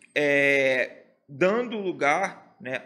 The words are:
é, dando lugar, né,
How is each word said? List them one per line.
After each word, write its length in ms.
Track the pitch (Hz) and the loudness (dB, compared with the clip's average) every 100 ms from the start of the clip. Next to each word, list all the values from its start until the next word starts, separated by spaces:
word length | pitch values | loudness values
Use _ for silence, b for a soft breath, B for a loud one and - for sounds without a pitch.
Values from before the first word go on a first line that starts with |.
| B | B
é, 880 | - 147 143 139 139 135 127 117 - - _ _ | -2 2 4 4 4 2 0 -2 -6 -20 _ _
dando 480 | 139 185 214 247 220 | 0 0 2 -2 -6
lugar, 800 | 190 147 139 160 190 - - _ | -6 -2 0 0 -2 -8 -20 _
né, 220 | 127 127 | -10 -10